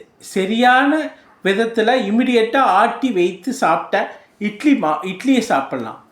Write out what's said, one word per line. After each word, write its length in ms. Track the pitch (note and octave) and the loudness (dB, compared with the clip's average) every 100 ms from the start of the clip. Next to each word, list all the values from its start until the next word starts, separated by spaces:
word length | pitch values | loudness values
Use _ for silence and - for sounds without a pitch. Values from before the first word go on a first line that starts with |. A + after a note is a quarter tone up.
| - _ - | -18 _ -8
சரியான 760 | G3 F#3+ A3+ B3 B3+ C#4+ D#4 C#4 - _ _ | -4 -2 2 4 4 2 0 -4 -12 _ _
விதத்துல 460 | F#3 G3 A3+ A3+ G#3+ B3+ | -2 0 0 0 2 0
இமிடியேட்டா 580 | G3+ A3+ C4 A#3+ A3 C#4 A#3+ | 0 0 2 2 2 2 2
ஆட்டி 360 | F#3 A#3 - C4 | 4 2 0 -4
வைத்து 400 | F#3+ F3+ F3+ - | 0 -2 -2 -8
சாப்பிட்ட 440 | - E3+ E3+ - G3 A3+ - _ _ | -2 0 0 -2 -2 -4 -10 _ _
இட்லி 340 | G#3 G#3 D4+ C4+ | -8 -2 0 2
மா-, 260 | D#3 D3+ | 0 -4
இட்லியை 400 | F#3+ F#3 C4 B3+ | -6 -4 0 0
சாப்பிடலாம். 560 | - D3 - C3+ A2 - - | 0 -2 -2 -8 -10 -14 -20